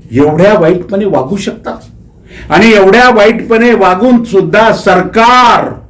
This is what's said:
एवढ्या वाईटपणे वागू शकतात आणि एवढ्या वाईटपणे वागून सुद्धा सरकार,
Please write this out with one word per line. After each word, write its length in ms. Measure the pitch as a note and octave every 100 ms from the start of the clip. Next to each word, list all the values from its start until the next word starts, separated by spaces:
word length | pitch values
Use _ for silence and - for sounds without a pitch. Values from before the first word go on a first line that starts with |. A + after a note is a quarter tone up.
| -
एवढ्या 480 | A#2+ D3 D#3 G3 G#3+
वाईटपणे 440 | B3+ F3+ - G3+
वागू 320 | G3+ D3+ - G3
शकतात 400 | A3+ A#3 A#3 A#3 - - - - - - -
आणि 220 | D#3+ A3+
एवढ्या 420 | G#3 F#3+ A3 B3+
वाईटपणे 580 | A3 G#3 A#3 - A3+ A#3+
वागून 520 | G#3+ F#3 F#3+ B3+ A#3+
सुद्धा 480 | A#3 F#3+ D#3+ F#3+ A3+
सरकार, 960 | - G3+ F3+ - A3+ A#3 B3 A#3+ G3 - -